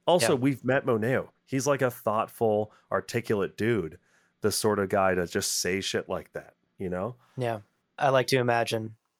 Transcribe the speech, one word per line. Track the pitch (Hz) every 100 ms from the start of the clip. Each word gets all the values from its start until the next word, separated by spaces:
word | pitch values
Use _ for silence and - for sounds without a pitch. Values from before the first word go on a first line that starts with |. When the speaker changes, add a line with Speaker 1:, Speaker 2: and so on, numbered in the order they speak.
| -
Speaker 1:
Also, | 175 190
Speaker 2:
Yeah. | 139
Speaker 1:
we've | 135 123
met | 120 135 135
Moneo. | 113 110 120 85 _ -
He's, | 135 131
like, | 139
a | 131
thoughtful, | - - 107 95 - 113 107 107 - -
articulate | 98 - 120 - 107 87 -
dude, | 107 113 82 - _ _ _ _
the | 107
sort | - 110 101
of | 98
guy | 101 95 90
to | 87
just | 101 - -
say | 90 95
shit | 95 104 -
like | 90 -
that, | - - _ _ -
you | 92
know? | 90 107 123 _ -
Speaker 2:
Yeah. | 120 110 - _ _ -
I | 143
like | 131 123
to | 135
imagine | 123 117 117 113 110 110 _ _